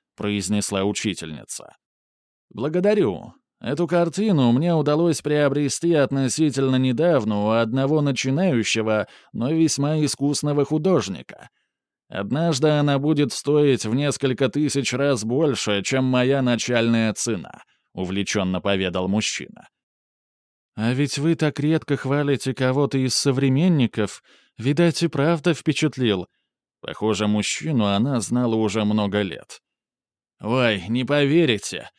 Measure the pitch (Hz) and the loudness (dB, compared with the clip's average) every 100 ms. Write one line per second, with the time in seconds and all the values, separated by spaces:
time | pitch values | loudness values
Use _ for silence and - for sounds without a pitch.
0 | _ - 104 104 90 104 - 98 101 101 | _ -8 -4 -2 -2 -2 -2 -2 -2 -2
1 | 107 87 80 73 50 - - - _ _ | -4 -6 -10 -14 -14 -16 -16 -20 _ _
2 | _ _ _ _ _ - 143 170 196 214 | _ _ _ _ _ -8 -4 0 2 2
3 | 127 85 - - _ _ - 147 175 175 | 0 -2 -10 -20 _ _ -6 -4 0 2
4 | 170 185 220 160 120 123 170 160 143 147 | 0 0 2 4 4 4 2 2 2 2
5 | 170 151 147 147 143 143 143 - 170 156 | 2 0 0 2 2 2 -2 0 2 2
6 | 135 135 131 151 156 135 135 131 131 123 | 2 0 0 2 0 2 2 2 2 2
7 | 175 143 107 104 104 113 113 131 135 151 | 2 2 2 0 2 2 2 0 0 2
8 | 143 127 131 139 190 120 107 110 110 107 | 0 0 -2 0 2 0 0 -2 0 0
9 | 95 - _ 107 123 160 160 - 143 156 | -2 -10 _ -6 -2 2 2 2 0 0
10 | 143 - 143 143 147 147 139 151 180 160 | -2 0 -2 0 0 0 0 0 2 2
11 | 98 78 - - - _ _ _ _ _ | 0 -8 -12 -20 -20 _ _ _ _ _
12 | _ - 101 143 170 135 151 147 147 139 | _ -8 -4 -2 0 2 2 2 2 0
13 | 143 147 135 - 143 151 147 123 110 127 | 2 2 0 -2 0 2 4 2 0 -2
14 | 143 - 135 117 131 143 147 139 120 123 | -2 -2 -2 0 -2 0 -2 -2 -2 -2
15 | 143 123 110 131 156 113 - 101 92 131 | 0 0 -2 0 0 0 -2 -2 0 0
16 | 131 127 127 139 123 117 - 120 117 117 | 2 2 2 2 2 0 0 2 4 2
17 | 113 104 120 98 - - - _ _ - | 0 -2 -4 -4 -8 -18 -20 _ _ -8
18 | 92 98 95 104 92 90 98 98 95 92 | -4 -4 -2 -2 0 0 0 0 0 -2
19 | 92 104 - - - - - _ _ _ | 0 0 -2 -6 -10 -18 -20 _ _ _
20 | _ _ _ _ _ _ _ - 113 127 | _ _ _ _ _ _ _ -4 -2 0
21 | 143 - 156 165 151 143 147 160 - 139 | -2 0 0 2 0 0 0 0 -2 -4
22 | 131 143 143 131 131 127 131 131 139 135 | 0 0 0 0 -2 -2 0 2 0 0
23 | 131 - 143 127 135 131 185 156 117 - | 0 0 0 2 2 2 4 4 2 0
24 | 101 - _ _ _ - 120 147 170 - | -4 -6 _ _ _ -6 -2 2 2 2
25 | 165 - 151 165 175 151 - 143 151 127 | -2 0 0 0 0 0 -2 0 -2 0
26 | 120 95 90 _ _ _ _ _ - - | 0 0 -4 _ _ _ _ _ -14 -4
27 | 107 98 104 107 101 - 156 135 101 98 | -2 0 0 0 -2 -4 -2 0 2 0
28 | 131 123 98 123 120 110 107 110 104 107 | 0 -2 -2 -2 0 0 0 0 0 0
29 | 101 104 98 76 - - _ _ _ _ | 0 0 -2 -6 -16 -20 _ _ _ _
30 | _ _ _ _ 104 127 120 101 90 120 | _ _ _ _ -2 0 2 0 -2 -4
31 | 123 147 143 165 156 104 - 82 - | 0 0 2 2 2 0 -4 -12 -14